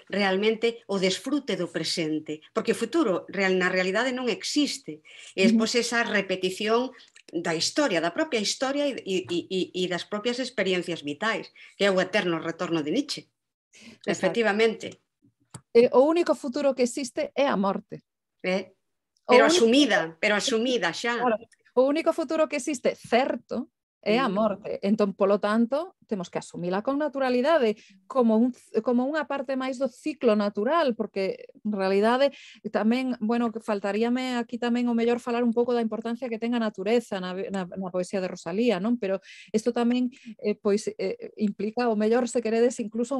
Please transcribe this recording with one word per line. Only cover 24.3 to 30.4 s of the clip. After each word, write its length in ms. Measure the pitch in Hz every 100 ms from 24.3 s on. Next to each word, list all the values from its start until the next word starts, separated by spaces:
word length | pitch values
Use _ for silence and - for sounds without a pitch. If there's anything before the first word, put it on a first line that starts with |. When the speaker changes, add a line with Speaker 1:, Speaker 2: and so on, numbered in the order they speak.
Speaker 2:
morte. 460 | 190 220 196 - -
Entón, 300 | 196 208 208
polo 240 | - 196 202
tanto, 560 | 208 226 233 277 370 - _
temos 180 | 196 175
que 80 | 160
asumila 400 | - - 175 190
con 140 | 262 277
naturalidade, 800 | 302 277 262 247 269 330 226 214 - _ -
como 320 | 269 226 220
un, 100 | 247 - - -
como 220 | 240 240
unha 240 | 262 311 277
parte 240 | 277 277
máis 220 | 262 262 247
do 100 | 262
ciclo 460 | - 311 - 247
natural, 640 | 208